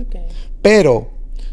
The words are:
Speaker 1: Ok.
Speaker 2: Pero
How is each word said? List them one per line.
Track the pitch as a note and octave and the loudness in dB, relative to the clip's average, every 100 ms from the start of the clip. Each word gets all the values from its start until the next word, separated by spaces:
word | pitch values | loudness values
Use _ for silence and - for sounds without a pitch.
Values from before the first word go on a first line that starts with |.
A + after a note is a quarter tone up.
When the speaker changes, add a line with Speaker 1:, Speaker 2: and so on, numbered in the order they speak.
| - | -6
Speaker 1:
Ok. | - - - - - | -6 -8 -8 -10 0
Speaker 2:
Pero | G3+ G#3+ D3+ A2+ - - - - - | 4 6 6 2 -2 -10 -10 -8 -8